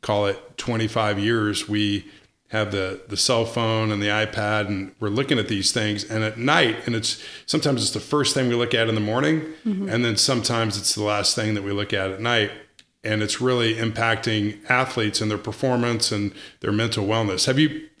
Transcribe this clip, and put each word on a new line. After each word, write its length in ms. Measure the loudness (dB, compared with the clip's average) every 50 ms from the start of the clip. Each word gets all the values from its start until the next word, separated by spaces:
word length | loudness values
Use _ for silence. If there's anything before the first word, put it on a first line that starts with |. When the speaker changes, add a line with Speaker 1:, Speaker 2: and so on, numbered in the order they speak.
Speaker 1:
call 260 | -2 0 0 2 2
it 300 | 0 -2 -4 -8 -18 -14
twenty-five 600 | -8 -4 -2 0 0 0 0 0 0 2 2 0 0
years, 480 | 2 2 2 2 2 0 0 -2 -2
we 380 | -2 0 0 2 2 0 -2 -4 -10 -20 -20 _ _ _ _ _ _
have 200 | -2 -2 0 0
the, 300 | 0 -2 -2 -2 -4 -8 -10 -8
the 80 | -4
cell 260 | 0 2 2 2 2 2
phone 480 | 0 0 0 0 2 2 2 0 0
and 100 | 0 0
the 60 | 0
iPad, 600 | 0 2 0 0 -2 -2 -2 0 0 0 0 0
and 280 | -2 -2 -4 -4 -8 -8 _
we're 80 | -4 -2
looking 280 | 0 0 0 2 2
at 120 | 0 2 0
these 240 | -2 0 0 0 0
things, 320 | 0 0 0 -2 -4 -4
and 180 | -4 -2 -2 -2
at 140 | -2 -2
night, 400 | -2 0 2 4 4 4 2 2 -2 -4
and 100 | -4 -2
it's, 260 | -2 -2 -4 -6 -6 -10 -16 -18 -16 -8
sometimes 340 | -2 -2 0 2 2 0 2
it's 100 | 0 -2
the 80 | -2 -4
first 340 | -4 0 0 2 2 2 2
thing 140 | 2 2
we 80 | 2 2
look 180 | 2 2 2 2
at 140 | 2 2
in 80 | 2 2
the 60 | 0
morning, 400 | 0 0 0 2 2 2 2 0 -2 -6 -12 -6 -4
Speaker 2:
Mm-hmm. 240 | -4 -2 -2 -2 -2
Speaker 1:
and 160 | 0 0 0
then 100 | 0 2
sometimes 600 | 2 2 2 2 0 0 0 0 0 0 0 -2
it's 180 | -2 -2 -2 -2
the 80 | 0 0
last 320 | 0 0 2 2 0 0
thing 180 | 0 0 -2 -2
that 80 | -2 -4
we 100 | -4 -4
look 180 | -4 -2 -2
at 200 | -2 -2 -2 -2
at 100 | -4 -4
night. 300 | -2 0 2 2 2 0 -2 -10 -18 _ _ -20 _ _ _ _
And 220 | -4 -2 0 0 0
it's 160 | -2 -2 0
really 360 | 2 2 2 4 2 2 0
impacting 840 | 0 -2 -2 0 0 2 2 2 0 0 0 0 2 0 0 -2 -6 0 2
athletes 520 | 2 2 2 0 0 0 0 0 0 0
and 100 | 0 0
their 60 | -2
performance 760 | -2 -4 -8 -6 -2 0 2 2 2 2 0 0 0 0 0
and 220 | 0 -2 -2 -4 -6 -8 -20 -20 -16 _
their 140 | -2 0 0
mental 320 | 2 0 0 0 -2 0
wellness. 400 | 0 0 2 2 0 0 0 0
Have 120 | 2 4
you, 300 | 4 4 4 2 -4 -14 -14 _ _